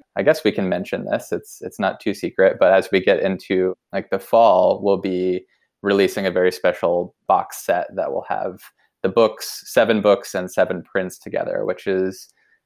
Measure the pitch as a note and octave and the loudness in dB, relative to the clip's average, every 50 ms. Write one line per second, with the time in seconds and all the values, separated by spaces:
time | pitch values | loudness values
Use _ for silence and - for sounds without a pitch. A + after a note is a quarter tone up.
0 | _ _ - G2 G2+ C3+ D#3 - - G#2+ G2+ - G2 F#2 F2+ F2 F#2 - - F#2+ | _ _ -6 -2 2 2 2 2 0 -2 0 0 -2 -2 -2 -4 -4 -6 -8 -8
1 | G2 G2+ - - - - G#2 E2+ - - - - - F2+ - - G2+ F#2+ - - | -6 -4 -6 -6 -4 -6 -8 -8 -8 -10 -18 -16 -16 -14 -8 -4 -4 -4 -4 -4
2 | - G#2+ F#2+ - - E2+ - - F#2+ F#2+ - - G2 F2+ F#2+ F#2+ F2+ - - F#2+ | -6 -6 -6 -6 -6 -6 0 4 4 4 4 4 4 4 4 4 2 2 0 0
3 | F#2 G#2+ F#2+ E2 - F#2+ F#2+ F2+ - - G2+ F#2 F#2 F#2 F#2 _ _ - - G2 | 2 2 0 2 0 -2 -4 -4 -4 -2 -2 0 0 -2 -4 _ _ -10 -10 -8
4 | F2+ - - F#2+ - - - A2+ A#2 A2 F#2 F#2 F#2 F#2 F#2+ - - G2+ G2 F#2 | -6 -6 -6 -6 -4 0 4 4 6 6 6 6 4 2 2 0 0 0 0 0
5 | G2 G2 F#2 F2+ F2+ F#2 F2+ F#2 - _ _ _ _ _ _ _ - G2+ G2+ G2 | 0 -4 -2 -2 -2 -2 -2 -4 -6 _ _ _ _ _ _ _ -2 0 2 4
6 | G2 - - - G2 F#2 F2 F#2 F2+ F2+ - - - F2+ F2 - - E2+ F2 F2 | 2 2 0 -2 -2 -2 0 2 0 0 0 0 -2 -2 -2 0 -2 0 0 -2
7 | F2 - _ _ _ - - - - - - - - - F2 F2 - - F#2+ F#2+ | -4 -6 _ _ _ 0 0 0 0 -4 -10 -10 -4 -2 -2 -2 -2 -6 -6 -6
8 | D#2+ C2+ - F2+ - - - G#1 - F#2+ F#2 G#2 - - _ _ _ _ _ _ | -6 -4 -4 -6 -6 -6 -6 -6 -6 -8 -10 -12 -20 -20 _ _ _ _ _ _
9 | - F#2+ F#2+ A#2 A2+ G#2+ - - - - - - - - - B2+ A2+ G#2+ A2+ G#2+ | -6 -2 2 2 2 2 0 -4 -14 -14 -14 -14 -10 -2 2 2 2 4 2 2
10 | G2 G#2 G2 G2 - - - F#2+ F#2 F#2 - - F#2 - F#2 F2 D#2+ _ - G2 | 4 4 4 2 0 -6 -8 -8 -6 -4 0 -2 0 0 -2 -8 -8 _ -4 -4
11 | F#2 F#2 - - - - - - - - F2 G2 G#2+ G2+ F#2+ - - G2+ F#2+ F#2+ | -4 -4 -8 -14 -14 -8 -6 -6 -4 -4 -4 -4 -4 -4 -6 -6 -4 -2 -2 0
12 | F#2+ F#2+ F#2+ - - _ _ _ _ _ _ _ _ | -2 -2 -4 -10 -16 _ _ _ _ _ _ _ _